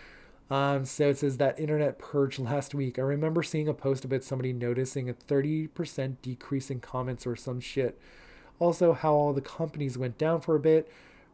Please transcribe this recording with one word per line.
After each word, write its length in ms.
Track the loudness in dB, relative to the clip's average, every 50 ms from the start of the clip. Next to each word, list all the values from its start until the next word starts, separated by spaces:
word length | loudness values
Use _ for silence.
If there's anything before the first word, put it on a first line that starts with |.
| -20 -20 -20 -20 -20 -20 -20 -20 -8 _
Um, 360 | 0 2 2 2 2 0 -2
so 260 | -4 0 2 2 2
it 80 | 4 2
says 180 | 0 -2 0 2
that 200 | 2 2 2 0
internet 400 | -2 0 0 2 2 0 -2 -4
purge 400 | -10 -2 0 2 2 2 0 -4
last 360 | -4 -2 -2 -2 -4 -4 -4
week. 240 | -4 -2 -2 -2 -2
I 40 | -2
remember 400 | 0 0 0 0 0 0 0 -2
seeing 260 | -2 -2 -2 0 -2
a 60 | -2
post 300 | -2 0 -2 -2 -2 -2
about 180 | -2 -4 -4 -2
somebody 300 | -4 -4 -4 -2 -2 -2
noticing 580 | -2 -2 -2 0 0 -2 -2 -4 -4 -4 -4
a 20 | -6
thirty 540 | -8 -4 0 2 2 2 2 0 -2 -4
percent 560 | -6 -6 -8 -8 -6 -4 -4 -4 -4 -6 -8 -8
decrease 480 | -10 -10 -10 -6 -4 -4 -4 -4 -4
in 100 | -8 -8
comments 460 | -8 -8 -6 -6 -4 -4 -6 -6 -4
or 80 | -6 -6
some 260 | -6 -6 -8 -8 -8
shit. 380 | -8 -6 -2 -2 -2 -2 -2 -6 -16 -20 -20 -20 -20 -20 -20 -20 -20 -20 -4 _
Also, 340 | 2 2 4 4 4 4 4
how 200 | 4 4 4 4
all 200 | 4 4 2 0
the 80 | -2
companies 580 | -4 -6 -6 -6 -6 -6 -4 -4 -4 -4 -2 -4
went 180 | -4 -4 -2
down 240 | -2 0 0 2 0
for 140 | 2 2 2
a 60 | 4
bit. 280 | 6 6 6 6 4 2 -8 -20 -20 -20 -20 -20 -20 _